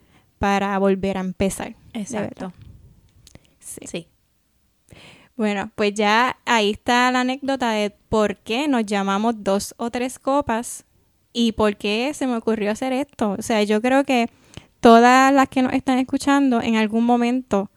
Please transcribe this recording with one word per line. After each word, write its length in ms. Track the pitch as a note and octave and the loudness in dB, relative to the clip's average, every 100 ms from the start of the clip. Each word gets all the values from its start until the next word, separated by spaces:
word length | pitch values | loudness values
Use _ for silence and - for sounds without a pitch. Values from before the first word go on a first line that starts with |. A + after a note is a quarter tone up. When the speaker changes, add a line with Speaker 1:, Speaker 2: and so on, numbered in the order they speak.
| _ _ _ _ | _ _ _ _
Speaker 1:
para 400 | G3+ G3+ G3 G3 | -2 0 0 0
volver 380 | G3 G3 G3 F#3+ | 2 0 -2 -4
a 40 | |
empezar. 540 | F#3 F3+ G3 - - A3 - | -6 -2 -4 -4 -10 -14 -16
De 80 | A#3 | -12
Speaker 2:
Exacto. 460 | G3 A3+ G#3+ - F#3+ | -8 -8 -8 -10 -14
Speaker 1:
verdad. 80 | - - - - _ _ _ - - _ _ | -14 -20 -20 -20 _ _ _ -20 -20 _ _
Sí. 220 | - - - | -20 -18 -14
Speaker 2:
Sí. 220 | F3+ E3 _ _ _ _ _ _ _ _ - - - _ - | -14 -14 _ _ _ _ _ _ _ _ -20 -20 -20 _ -6
Speaker 1:
Bueno, 340 | G#3+ G3+ G#3 | -4 -4 -6
pues 200 | - G#3 | -4 -2
ya 420 | G3+ G#3 A3 B3+ - - | 0 2 2 0 -2 -2
ahí 240 | A#3 G#3 | 0 0
está 380 | G#3+ - A#3+ B3 | -2 0 2 2
la 80 | B3+ | 0
anécdota 500 | B3+ C4 C4 C4+ B3 | -2 -4 -6 -4 -2
de 200 | G#3+ G#3 - _ | -2 -4 -8 _
por 280 | A3 G#3 G3+ | 0 0 -2
qué 280 | - A3+ D4+ | -6 -4 0
nos 160 | B3+ G#3+ | 0 0
llamamos 500 | G#3 G3 G3 A3 A3+ | -2 0 0 -2 -2
Dos 300 | G3 G3 - - | -2 -2 -4 -8
o 120 | A#3 | -8
Tres 280 | A#3+ B3+ - | -4 -6 -6
Copas 640 | - C#4 C#4+ A3+ A#3+ - - _ _ _ _ | -2 -2 -2 -4 -6 -12 -18 _ _ _ _
y 200 | - A#3 | -2 0
por 240 | A3 G#3+ G#3 | 2 0 0
qué 360 | G3+ G#3 C4 | -4 -4 -4
se 120 | D4+ C4 | -4 -4
me 100 | A#3 | -4
ocurrió 360 | A3 A3 G3+ | -2 -2 -4
hacer 200 | A3 C4 | -4 -4
esto. 440 | C4 C#4+ - G#3+ F#3+ | -4 -6 -4 -4 -4
O 40 | |
sea, 200 | G#3+ A3+ | -2 0
yo 180 | G#3 G#3+ | 0 0
creo 240 | B3 C4+ | 2 0
que 240 | C#4 B3+ A#3 - _ - - _ | 2 0 -2 -6 _ -20 -20 _
todas 520 | A#3+ A3+ A#3+ B3+ C4+ | 8 8 8 6 6
las 160 | C#4 C4+ | 4 2
que 140 | - | 0
nos 100 | B3+ | 0
están 240 | C4 - B3+ | 0 0 0
escuchando 600 | B3+ C#4 - C#4 C#4 A#3 | 0 -2 0 2 2 0
en 140 | A3+ A3+ | 0 0
algún 280 | G#3+ A3 | 0 0
momento 680 | A#3 A#3+ A#3+ B3+ B3 G3+ F#3+ | 2 2 2 -2 -2 -2 -2